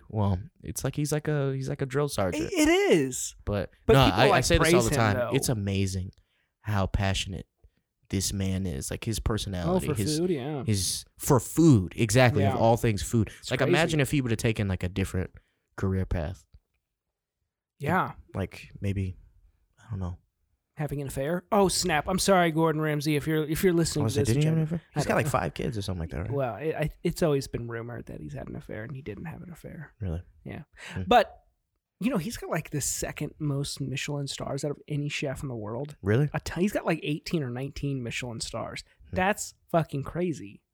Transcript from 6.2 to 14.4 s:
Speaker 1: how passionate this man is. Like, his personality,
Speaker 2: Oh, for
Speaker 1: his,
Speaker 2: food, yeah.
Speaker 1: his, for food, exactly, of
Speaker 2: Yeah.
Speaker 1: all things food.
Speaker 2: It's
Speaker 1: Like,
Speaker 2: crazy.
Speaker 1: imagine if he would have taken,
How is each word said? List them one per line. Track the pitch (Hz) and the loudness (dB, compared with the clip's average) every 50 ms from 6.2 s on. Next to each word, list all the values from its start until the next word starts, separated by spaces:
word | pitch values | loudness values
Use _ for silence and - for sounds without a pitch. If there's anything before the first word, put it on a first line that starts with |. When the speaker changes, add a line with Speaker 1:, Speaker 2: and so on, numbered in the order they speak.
| _ _ _ _ _ _ _ _ | _ _ _ _ _ _ _ _
Speaker 1:
how | - 107 107 98 95 | -6 -2 0 0 0
passionate | - - - 98 98 95 - - 98 92 57 - - _ _ - _ _ _ _ _ _ _ _ | 0 0 0 0 0 0 -2 -4 -6 -8 -10 -12 -16 _ _ -20 _ _ _ _ _ _ _ _
this | _ - 98 90 - | _ -2 -2 -2 -2
man | 104 98 95 95 95 92 95 | -2 -2 -2 -2 -2 -2 -2
is. | 90 67 67 - - | -4 -4 -6 -6 -8
Like, | - - - | -8 -6 -4
his | 113 104 - | -4 -4 -2
personality, | - - 110 104 - 101 95 90 - 170 190 180 - - | -2 -2 -2 -2 -2 -4 -4 -2 0 0 0 0 0 -2
Speaker 2:
Oh, | 139 | -2
for | - | -2
Speaker 1:
his, | 98 151 151 | -2 -2 0
Speaker 2:
food, | 156 175 185 | 0 0 0
yeah. | 170 131 117 151 156 135 113 | -2 -2 -4 -4 -6 -4 -2
Speaker 1:
his, | 113 104 98 87 - - - - - _ | -2 0 0 0 -2 -4 -6 -10 -14 _
for | - - - 143 110 | -6 2 4 4 4
food, | - - - 156 165 160 131 101 90 82 - | 2 0 2 6 8 8 8 8 6 2 0
exactly, | - 117 104 107 131 127 117 - 101 101 | -2 0 4 6 6 6 6 6 4 2
of | - 127 | 2 2
Speaker 2:
Yeah. | |
Speaker 1:
all | - 113 113 117 | 4 4 4 4
things | - - 117 101 95 - | 4 2 0 0 0 -2
food. | - - 113 98 - - - | 0 0 0 0 0 -4 -12
Speaker 2:
It's | - - | -6 -4
Speaker 1:
Like, | 127 131 | -2 0
Speaker 2:
crazy. | - - | 2 4
Speaker 1:
imagine | 175 151 170 160 160 151 | 4 4 4 2 2 0
if | 131 - | 0 2
he | 151 139 | 0 0
would | 127 117 | 0 0
have | 110 | -2
taken, | - | 0